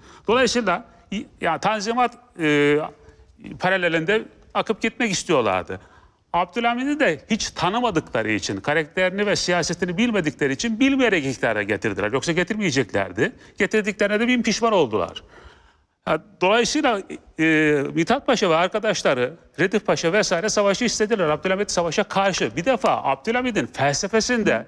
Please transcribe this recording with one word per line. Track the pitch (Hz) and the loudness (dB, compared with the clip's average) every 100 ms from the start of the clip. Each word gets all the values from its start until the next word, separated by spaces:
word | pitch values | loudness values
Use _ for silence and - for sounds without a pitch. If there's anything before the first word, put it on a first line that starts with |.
| - - - | -20 -8 0
Dolayısıyla | 240 254 240 202 175 - - - | 2 2 2 0 -2 -4 -20 -12
i-, | 202 - - | -10 -10 -6
ya | 170 156 | -4 0
Tanzimat, | 196 220 202 233 240 - - - | 0 -2 -2 0 -2 -2 -18 -2
e, | 151 147 143 147 156 - - - - - 202 - | 2 4 4 2 -2 -10 -20 -20 -20 -20 -16 -4
paralelinde | 180 190 175 165 160 214 220 - - | 0 0 0 0 0 -2 -2 -14 -8
akıp | 214 180 208 | -4 -4 -2
gitmek | 226 - 240 | -4 -2 -2
istiyorlardı. | 175 - 147 107 92 87 95 - - - _ _ | -2 0 2 2 0 -2 -10 -14 -20 -20 _ _
Abdülhamid'i | 170 180 240 233 240 269 294 | -2 -2 -2 -2 0 -2 0
de | 226 151 - | 0 0 -2
hiç | 220 - | -4 -4
tanımadıkları | - 170 233 240 160 - 120 110 | -4 -2 0 0 -2 -2 -2 -2
için, | 104 - 98 | -2 -2 -4
karakterini | 143 156 151 - 185 196 208 | -2 -2 -2 -2 0 0 0
ve | 170 | 0
siyasetini | - 175 151 170 185 175 | 0 0 -2 -2 -4 0
bilmedikleri | 247 208 156 - 139 | 0 0 -2 -2 -2
için | 135 233 214 | -2 -2 0
bilmeyerek | 269 269 240 185 135 | 2 2 2 2 0
iktidara | 127 123 107 | -2 0 0
getirdiler. | 101 101 113 95 104 | -2 -2 -2 -2 -2
Yoksa | 127 175 | -2 -2
getirmeyeceklerdi. | 165 175 214 190 131 123 101 95 92 180 - - - | -2 -2 -2 -2 0 -2 -2 -4 -2 -2 -4 -12 -4
Getirdiklerine | 196 214 208 190 202 208 | -2 0 -2 0 0 0
de | 240 | 2
bin | 247 | 0
pişman | 226 190 226 | 0 0 2
oldular. | 202 135 104 85 - - - - - _ _ _ _ | 2 2 0 -4 -8 -20 -20 -20 -20 _ _ _ _
Ha, | - 160 - - | -2 -2 -4 -2
dolayısıyla, | - 226 233 302 285 208 - - - - | 2 2 2 0 0 0 -4 -14 -12 -2
e, | 160 156 151 147 143 | 2 4 4 2 0
Mithat | 147 165 262 - | -2 0 0 0
Paşa | 233 185 | 2 2
ve | 160 | 2
arkadaşları, | 185 220 214 190 185 127 127 165 _ - | 0 0 -2 0 0 0 -2 -6 _ -4
Redif | 185 214 - | 0 0 0
Paşa | 156 165 | 0 0
vesaire | 185 - 175 160 | 0 0 0 0
savaşı | 214 202 190 | 0 2 2
istediler. | 240 - 214 220 156 | -2 0 0 0 0
Abdülhamid | 151 185 190 208 | 0 0 -2 -2
savaşa | - 170 151 | -2 0 0
karşı. | 196 196 196 - 143 110 | 0 0 0 0 -2 -2
Bir | |
defa | 214 254 196 120 | -2 0 2 0
Abdülhamid'in | 139 135 - 240 254 202 120 | 0 -2 -2 -2 -2 -2 -4
felsefesinde | - 139 143 196 220 220 247 185 117 | -2 0 0 0 0 0 2 2 0